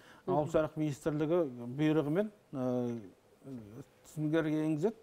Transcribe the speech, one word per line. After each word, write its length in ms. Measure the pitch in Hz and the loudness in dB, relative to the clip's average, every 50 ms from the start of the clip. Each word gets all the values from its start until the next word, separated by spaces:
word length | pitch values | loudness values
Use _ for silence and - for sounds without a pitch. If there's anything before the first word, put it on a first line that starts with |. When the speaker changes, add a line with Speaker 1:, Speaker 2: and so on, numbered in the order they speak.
| - - - - - | -20 -20 -20 -14 -4
Speaker 1:
Мгм. 100 | - - | 0 0
Speaker 2:
ауыл 120 | 147 151 165 | 0 0 2
шаруашылық 260 | 165 165 156 151 - | 2 2 2 2 -2
министрлігі 640 | 156 156 151 139 - - 165 151 151 156 151 165 180 170 139 123 120 120 120 123 139 | -2 -2 -2 -2 -2 -2 -2 0 0 0 2 2 2 2 0 -2 -8 -10 -8 -2 2
бұйрығымен, 520 | 156 156 156 156 147 143 151 180 214 214 - - _ _ - | 2 4 4 4 2 2 2 0 0 -2 -4 -14 _ _ -6
ы, 480 | 135 127 127 123 123 123 120 120 117 107 92 85 _ _ _ - _ - 135 135 120 110 101 107 131 139 - _ _ _ | -4 -2 0 0 0 0 -2 -4 -6 -8 -12 -18 _ _ _ -20 _ -18 -14 -14 -14 -14 -14 -16 -18 -18 -18 _ _ _
тізімдерге 640 | - - 151 151 151 151 165 156 156 151 156 156 | -14 -6 -2 -2 2 2 2 2 2 0 0 2
енгізеді, 320 | 156 156 147 156 214 240 - | 0 0 2 0 -2 -2 -2